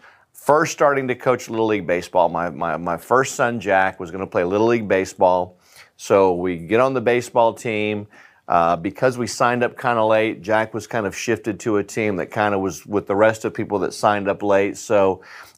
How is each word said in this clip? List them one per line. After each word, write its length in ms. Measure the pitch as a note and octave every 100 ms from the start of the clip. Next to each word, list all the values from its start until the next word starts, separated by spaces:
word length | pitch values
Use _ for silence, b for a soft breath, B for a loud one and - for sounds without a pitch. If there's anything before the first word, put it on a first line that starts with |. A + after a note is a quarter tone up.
| b b b
first 400 | - - D3 D#3+
starting 340 | - D3+ C#3 C3
to 80 |
coach 360 | B2 C3+ B2 -
Little 160 | A2+ A2
League 200 | G#2 E2+
Baseball, 440 | F2 F2 F#2 F2
my, 180 | E2 F2
my, 300 | C#2+ E2+ D#2
my 180 | F2 E2
first 380 | - B2 C3
son, 260 | - B2 A#2+
Jack, 400 | G2 F#2+ F#2+ -
was 100 | F2
gonna 160 | F#2 F#2+
play 160 | G#2+
Little 260 | F2 G#2 A2+
League 200 | A#2+ G#2
Baseball. 720 | F#2+ F#2+ - F#2+ F2+ F2+ - b b b -
So 360 | - G2+ F#2+
we 220 | F2 F#2 E2+
get 240 | E2 A2
on 140 | C3
the 60 | C3
baseball 540 | A2+ A#2+ A#2 B2+ A2+
team. 520 | G#2+ B2 G#2+ G#2+ G#2 G#2 b b b -
Uh, 260 | F2 E2+
because 420 | E2+ G2 - C3 A#2+
we 120 | A#2+
signed 340 | - B2 B2
up 160 | A#2+ -
kinda 260 | B2+ A#2
late, 380 | A2 A2 A2 -
Jack 320 | F2+ G#2+ A2
was 120 | A2+ -
kind 200 | B2 G2
of 80 |
shifted 460 | F2+ - A2 A#2 F#2+
to 160 | A#2+ G#2
a 80 |
team 320 | G2+ - G#2+ F#2
that 160 | D#2
kinda 260 | A2+ G#2 G2
was 260 | F#2+ -
with 220 | - G2+ -
the 80 |
rest 300 | G2 A2 A2
of 100 | A2
people 240 | - G#2 G2+
that 160 | F2
signed 340 | - A2 G#2 G2
up 140 | F#2+
late. 340 | G2+ G2 G2+ F#2+
So 440 | - G#2+ G2 F#2 B B B